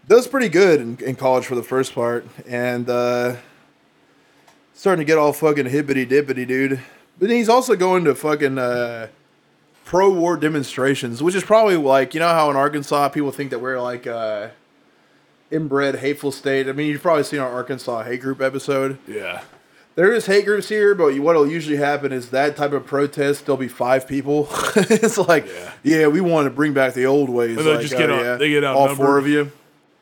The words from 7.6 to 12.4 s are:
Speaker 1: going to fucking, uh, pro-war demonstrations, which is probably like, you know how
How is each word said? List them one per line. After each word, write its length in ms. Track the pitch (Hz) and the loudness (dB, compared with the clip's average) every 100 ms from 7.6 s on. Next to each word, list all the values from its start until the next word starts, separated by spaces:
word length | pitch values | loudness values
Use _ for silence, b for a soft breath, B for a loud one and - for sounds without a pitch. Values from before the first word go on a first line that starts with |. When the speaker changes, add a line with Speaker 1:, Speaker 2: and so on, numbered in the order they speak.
| 254 226 | 2 0
Speaker 1:
going 280 | 185 185 160 | 2 2 2
to 80 | |
fucking, 460 | 127 156 151 143 135 | 0 -2 0 -2 -2
uh, 480 | 123 123 120 117 110 _ _ _ _ _ _ _ | -2 -2 -4 -8 -14 _ _ _ _ _ _ _
pro-war 540 | - 175 196 185 170 165 | -2 2 4 2 0 0
demonstrations, 840 | 151 156 127 - 131 135 123 117 | -2 -2 -6 -2 -2 0 -4 -2
which 100 | 160 | -2
is 100 | 190 | -2
probably 320 | - 214 220 175 | 2 4 4 2
like, 360 | 139 135 135 | 4 2 2
you 60 | 160 | -2
know 80 | 170 | 0
how 240 | 165 | 2